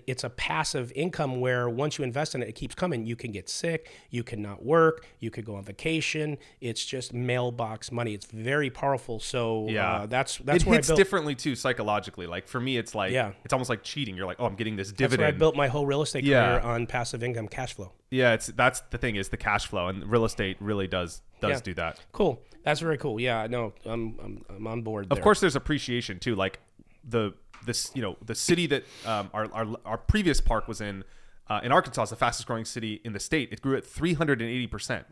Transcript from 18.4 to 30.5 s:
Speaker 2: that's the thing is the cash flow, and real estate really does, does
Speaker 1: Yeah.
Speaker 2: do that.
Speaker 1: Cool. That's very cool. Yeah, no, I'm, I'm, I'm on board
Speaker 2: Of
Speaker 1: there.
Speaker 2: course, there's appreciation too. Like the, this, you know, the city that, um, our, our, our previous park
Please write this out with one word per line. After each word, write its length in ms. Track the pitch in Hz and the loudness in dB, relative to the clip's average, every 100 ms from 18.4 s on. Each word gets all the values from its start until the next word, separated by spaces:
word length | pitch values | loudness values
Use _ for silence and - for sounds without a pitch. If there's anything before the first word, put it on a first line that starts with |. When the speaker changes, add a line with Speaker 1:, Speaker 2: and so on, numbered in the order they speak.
| - | 0
Speaker 2:
that's 360 | 117 127 - - | 2 4 2 -6
the 80 | 120 | -4
thing 180 | 123 104 | -2 -2
is 140 | 98 | -4
the 60 | 110 | -2
cash 300 | 110 104 - | 0 0 0
flow, 220 | 98 90 | -2 -2
and 200 | 95 95 | -2 2
real 160 | 117 | 4
estate 340 | 113 - 98 92 | 4 0 -2 -2
really 260 | 101 104 95 | -2 0 0
does, 360 | 92 87 - - - | -2 -4 -8 -18 -4
does 100 | 110 | -2
Speaker 1:
Yeah. 100 | 139 | 0
Speaker 2:
do 100 | 104 | -4
that. 240 | 87 82 - - | -4 -4 -6 -6
Speaker 1:
Cool. 280 | - 190 123 - - | 2 2 2 -8 -4
That's 160 | - 151 | 0 0
very 200 | 165 151 | 0 -2
cool. 200 | 151 110 | -2 0
Yeah, 300 | 123 113 110 | 0 0 0
no, 240 | 123 110 - | -2 -4 -8
I'm, 320 | 113 113 113 110 | -6 -4 -4 -8
I'm, 220 | 104 101 - | -10 -12 -14
I'm 180 | 98 110 | -10 -6
on 140 | 117 | -6
board 240 | 113 107 98 | -4 -6 2
Speaker 2:
Of 60 | 104 | 4
Speaker 1:
there. 60 | |
Speaker 2:
course, 160 | - - | 6 6
there's 160 | 185 120 | 4 2
appreciation 640 | - 147 - 120 - 90 | 0 -2 -2 -4 -4 -4
too. 160 | 127 101 | -2 2
Like 240 | 95 - _ - - - | 0 -2 _ -20 -20 -20
the, 320 | 123 117 104 - - - | -2 0 0 -4 -18 -10
this, 260 | - 117 - | -6 -4 -4
you 80 | 131 | -4
know, 140 | 104 - | -6 -6
the 100 | 113 | -8
city 320 | 110 - 175 165 | -2 2 4 4
that, 160 | 139 - - 113 | 0 -2 -8 -2
um, 240 | 110 98 | -2 -2
our, 160 | 107 107 | -4 -4
our, 140 | 110 110 113 | -4 -4 -6
our 140 | - 113 | -6 0
previous 420 | - 214 180 131 | 2 4 4 6
park 280 | - | 6